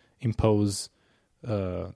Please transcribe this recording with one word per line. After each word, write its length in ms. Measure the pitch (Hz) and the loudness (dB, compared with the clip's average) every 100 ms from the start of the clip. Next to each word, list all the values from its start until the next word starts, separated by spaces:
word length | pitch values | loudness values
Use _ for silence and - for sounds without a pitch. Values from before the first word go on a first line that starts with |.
| _ _ | _ _
impose, 720 | 117 107 113 107 104 98 - _ _ _ _ _ | -4 2 4 4 2 -2 -8 _ _ _ _ _
uh, 440 | 120 104 95 87 90 | -6 -4 -4 -6 -8